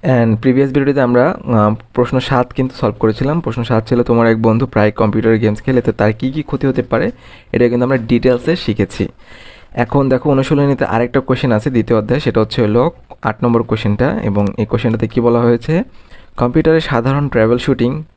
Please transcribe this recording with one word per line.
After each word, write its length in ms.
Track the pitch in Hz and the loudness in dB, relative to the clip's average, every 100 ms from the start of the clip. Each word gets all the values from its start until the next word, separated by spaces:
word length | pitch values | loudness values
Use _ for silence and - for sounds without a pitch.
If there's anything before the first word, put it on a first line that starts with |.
And 340 | - 127 117 110 | 2 2 2 2
প্রিভিয়াস 320 | 131 127 139 | 2 2 2
ভিডিওটিতে 320 | 135 139 139 | 0 0 0
আমরা, 380 | 123 123 139 190 | 2 4 2 -2
আহ, 300 | - 113 104 110 - | -2 2 2 0 -6
প্রশ্ন 260 | - 123 131 | -2 0 0
সাত 320 | - 131 123 | 0 -2 -2
কিন্তু 220 | - 131 - | -2 -4 -2
সলভ 180 | 113 113 | -4 0
করেছিলাম। 420 | 110 110 131 160 | -2 0 -2 -2
প্রশ্ন 220 | 160 117 | -4 -6
সাত 260 | 117 113 110 | -2 -2 0
ছিল, 140 | 120 | -2
"তোমার 240 | 120 117 117 | 2 2 2
এক 160 | 113 | 2
বন্ধু 240 | 117 110 131 | 2 2 0
প্রায় 240 | - 104 | 2 0
কম্পিউটার 460 | - 107 107 113 113 | 2 0 2 2 2
গেমস 260 | 110 104 | 2 -2
খেলে, 200 | - 131 | 0 0
তো 100 | 117 | 0
তার 200 | 110 104 | 0 0
কী 200 | 110 127 | 0 -4
কী 100 | 147 | -4
ক্ষতি 240 | 143 131 139 | -6 -4 -2
হতে 160 | 131 | -2
পারে?" 280 | 123 113 180 - - - - | -2 -2 -2 -6 -18 -20 -6
এটা 160 | - 120 | 2 2
কিন্তু 160 | 120 | 2
আমরা 140 | 123 135 | 0 0
ডিটেলসে 580 | 110 123 127 120 - 175 | 0 2 2 0 0 -4
শিখেছি। 520 | - 104 95 - 98 - - - - - - | -2 -2 -2 -2 -6 -6 -20 -20 -20 -20 -14
এখন 360 | - - 143 135 | -4 -2 0 2
দেখো, 220 | 127 151 | 0 0
অনুশীলনীতে 540 | 135 135 143 143 135 | 0 2 0 2 0
আরেকটা 360 | - 113 120 139 | -2 -2 0 -2
কোশ্চেন 320 | - 127 139 | -2 -2 0
আছে 180 | 110 123 | 0 0
দ্বিতীয় 280 | 123 110 117 | -2 0 0
অধ্যায়, 220 | 107 123 | 0 -2
সেটা 200 | 147 113 | 0 0
হচ্ছে 220 | 110 - | 0 0
হলো 280 | 110 110 147 - - - | 0 2 0 -4 -20 -8
আট 220 | - 107 | -6 -2
নম্বর 180 | 123 117 | 0 0
কোশ্চেনটা। 560 | 113 113 107 104 127 208 | 0 -2 -2 0 0 -2
এবং 240 | 110 101 101 - | -2 0 -2 -2
এই 100 | 104 | -2
কোশ্চেনটাতে 420 | 110 117 110 113 | 0 0 -2 -2
কী 120 | - | 0
বলা 200 | 117 120 | 2 2
হয়েছে? 420 | 120 117 117 160 247 - - - - - | 2 0 0 -2 -2 -10 -20 -20 -20 -4
"কম্পিউটারে 440 | 123 135 160 160 | -2 2 2 2
সাধারণ 480 | 156 131 117 139 143 | 2 -2 0 0 0
ট্রাবল 300 | 127 110 123 | 2 2 2
শুটিং 440 | - 127 120 151 156 | 0 0 0 -4 -12